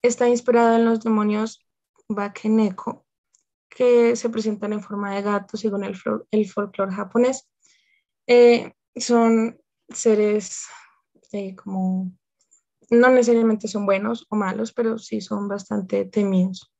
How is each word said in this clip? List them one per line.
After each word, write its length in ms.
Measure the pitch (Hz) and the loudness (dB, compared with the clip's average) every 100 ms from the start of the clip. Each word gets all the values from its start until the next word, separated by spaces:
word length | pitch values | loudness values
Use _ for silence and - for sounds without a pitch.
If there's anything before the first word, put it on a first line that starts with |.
está 260 | 247 233 240 | -2 0 0
inspirado 480 | 240 240 233 233 233 | 2 2 2 4 4
en 80 | |
los 180 | 233 226 | 2 0
demonios 600 | 226 214 208 208 220 - _ _ _ _ _ | 0 0 0 -2 -4 -10 _ _ _ _ _
Bakeneko, 960 | 208 202 196 214 220 214 190 - - _ _ _ _ _ _ _ | -6 -6 -6 0 2 2 -2 -12 -12 _ _ _ _ _ _ _
que 480 | - 247 240 233 233 | 0 4 6 4 2
se 120 | 233 | -4
presentan 440 | 220 220 208 208 | -4 -4 -4 -6
en 100 | 214 | -8
forma 320 | 202 202 202 | -8 -8 -6
de 80 | 196 | -4
gato 340 | 202 202 196 214 | -2 -4 -4 -6
según 280 | 220 196 | -6 -6
el 100 | 196 | -8
fol-, 320 | 185 - 214 - | -8 -6 -6 -2
el 180 | 220 202 | -2 -2
folclore 420 | - 202 - 196 | -4 -8 -6 -6
japonés. 560 | 190 196 233 254 262 _ _ _ _ _ _ _ _ - | -6 -4 0 0 -2 _ _ _ _ _ _ _ _ 2
Eh, 480 | 240 240 233 - _ _ - | 6 8 6 0 _ _ -12
son 640 | 233 240 226 226 226 - _ _ _ | 0 2 4 2 0 -6 _ _ _
seres, 800 | - 233 214 208 214 190 - - - _ _ _ _ _ | -4 0 2 2 0 -4 -14 -16 -20 _ _ _ _ _
eh, 220 | 202 196 | -12 -12
como, 580 | 190 - 190 185 185 185 - _ _ _ _ _ _ _ | -14 -10 -4 -2 -4 -6 -12 _ _ _ _ _ _ _
no 180 | 233 247 | 4 6
necesariamente 580 | 254 240 233 226 214 214 | 6 4 2 2 0 -4
son 180 | 214 202 | -4 -2
buenos 400 | 196 208 233 - | -2 -2 -8 -6
o 80 | 214 | -4
malos, 360 | 190 202 226 | -4 -4 -8
pero 260 | - 226 226 | -4 -4 -4
sí 220 | - 220 | -8 -10
son 260 | 185 208 202 | -6 -8 -6
bastante 560 | 202 - 208 190 202 | -8 -6 -8 -4 -4
temidos. 680 | 190 214 202 190 185 185 - _ | -2 -2 0 0 0 -4 -18 _